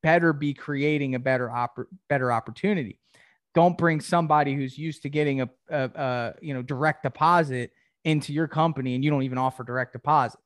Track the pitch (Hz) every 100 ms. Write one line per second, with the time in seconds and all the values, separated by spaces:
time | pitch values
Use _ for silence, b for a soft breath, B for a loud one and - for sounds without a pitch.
0 | 160 170 170 147 147 135 - 139 147 151
1 | 135 127 131 127 120 120 120 - - -
2 | - 143 127 117 - - 196 185 107 -
3 | b b b b _ 165 175 170 170 156
4 | - 175 156 151 143 139 131 135 156 -
5 | 139 147 147 135 127 - - 147 127 160
6 | 131 123 117 - 151 131 127 131 151 -
7 | 135 - 160 175 147 127 120 _ _ _
8 | 156 151 147 147 160 156 165 139 131 127
9 | 147 143 131 127 131 - 120 127 120 117
10 | 147 151 120 -